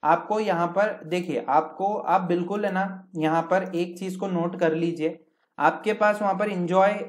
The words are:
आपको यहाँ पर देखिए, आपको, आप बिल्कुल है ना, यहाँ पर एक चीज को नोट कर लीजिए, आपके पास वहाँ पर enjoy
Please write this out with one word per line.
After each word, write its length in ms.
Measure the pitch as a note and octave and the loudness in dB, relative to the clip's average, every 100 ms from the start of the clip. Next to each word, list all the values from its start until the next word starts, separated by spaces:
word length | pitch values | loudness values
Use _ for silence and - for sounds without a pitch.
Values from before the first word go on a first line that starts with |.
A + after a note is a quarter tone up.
आपको 360 | D3+ E3+ E3+ G#3+ | 4 2 2 -2
यहाँ 260 | G#3+ E3+ E3+ | 0 0 0
पर 320 | F3 G#3+ - D#3 | 0 0 -2 -4
देखिए, 360 | F3+ F3 C3+ - | -4 -2 -4 2
आपको, 440 | C#3+ D#3 - G3 | 2 2 -4 -4
आप 260 | G#3 - F3+ F3+ | -2 2 0 2
बिल्कुल 360 | F3 F3+ G3+ | -2 0 -2
है 80 | G3+ | -2
ना, 120 | F#3 F#3+ - - E3 | -2 -2 -6 -12 -2
यहाँ 260 | D#3 E3 D#3+ | 0 0 2
पर 200 | F#3 F#3 | 0 0
एक 240 | F3 F3 - | -4 -4 -6
चीज 180 | F#3+ F3+ | -8 -6
को 120 | G3 | -4
नोट 300 | F3+ E3+ - | -2 -2 0
कर 140 | E3 | 0
लीजिए, 440 | D#3+ E3 D#3+ D#3 - _ _ _ - | 2 -2 0 -4 -4 _ _ _ 0
आपके 340 | D3+ - G#3+ | 2 2 -4
पास 280 | G#3+ G#3 G#3 | 2 2 2
वहाँ 120 | G#3 | 0
पर 160 | F#3+ G#3 | 0 -2
enjoy 420 | F#3+ F3 F#3 G3 G#3 | -2 2 4 4 2